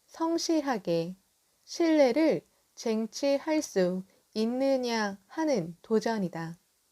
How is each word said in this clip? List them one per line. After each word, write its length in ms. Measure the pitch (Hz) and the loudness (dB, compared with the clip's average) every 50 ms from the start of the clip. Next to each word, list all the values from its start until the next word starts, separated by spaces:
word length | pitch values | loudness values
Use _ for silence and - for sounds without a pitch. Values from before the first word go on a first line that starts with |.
| _ | _
성실하게 1120 | _ - - 330 330 330 339 330 - 330 311 277 277 254 214 185 - 170 165 165 175 185 - _ _ _ _ _ _ _ _ _ | _ -8 -4 -2 -2 -2 -2 0 0 0 0 0 -2 -4 -4 -2 -2 -2 0 -2 -4 -8 -14 _ _ _ _ _ _ _ _ _
신뢰를 840 | - - - 339 330 320 302 285 254 226 285 320 311 220 151 - _ _ _ _ _ _ | -12 -4 0 2 4 6 6 6 6 4 4 4 4 2 2 -2 _ _ _ _ _ _
쟁취할 840 | - - 240 220 214 226 214 - - - 277 277 277 - - 311 311 | -8 -4 -4 -2 -2 -2 -4 -6 -2 0 0 0 0 0 0 0 0
수 420 | 294 - - 196 185 175 180 185 185 _ _ _ _ _ - | 0 -2 0 0 0 2 0 -2 -6 _ _ _ _ _ -4
있느냐 840 | 214 220 226 240 254 269 269 269 262 254 240 233 226 214 202 196 - _ _ | -2 -2 -2 0 0 0 2 2 2 0 0 -2 0 -2 -2 -4 -8 _ _
하는 500 | - - 320 311 285 220 165 170 170 - | -6 -4 0 0 0 0 -2 -4 -8 -12
도전이다. 760 | _ - 226 214 190 233 226 220 196 170 - 165 165 165 170 - _ _ _ _ _ _ | _ -2 -2 0 0 0 -2 -2 -2 -4 -4 -6 -10 -10 -12 -16 _ _ _ _ _ _